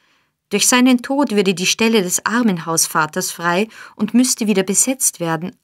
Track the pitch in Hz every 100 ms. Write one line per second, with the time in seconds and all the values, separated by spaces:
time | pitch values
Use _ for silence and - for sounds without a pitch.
0 | _ _ _ _ _ 202 - 254 254 247
1 | - 277 294 208 196 170 180 - 226 226
2 | 180 - - 226 233 175 160 165 - 170
3 | 156 185 185 - 170 175 220 - - -
4 | 208 240 254 - 214 190 190 190 - 269
5 | - - 170 160 180 -